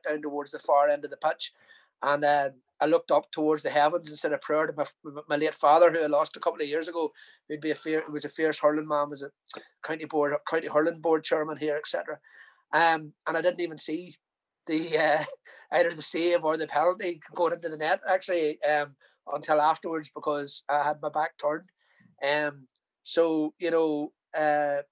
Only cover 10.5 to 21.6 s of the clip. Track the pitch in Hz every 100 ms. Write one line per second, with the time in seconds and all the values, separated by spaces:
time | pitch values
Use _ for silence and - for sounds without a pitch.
10.5 | 165 156 151 170 160 165 160 - 160 156
11.5 | 147 151 147 - 170 160 147 _ - -
12.5 | _ _ 151 165 160 151 - 160 160 175
13.5 | 170 170 156 - 165 180 - _ _ _
14.5 | _ - 156 170 156 151 151 - - -
15.5 | - - 160 170 156 - 165 175 170 156
16.5 | 160 151 143 175 180 185 156 - 175 165
17.5 | 170 165 151 156 196 202 190 - 175 151
18.5 | 160 147 151 143 - _ _ - 143 165
19.5 | 151 156 156 175 160 151 - 156 147 143
20.5 | - - 147 147 147 147 151 160 - 151
21.5 | 160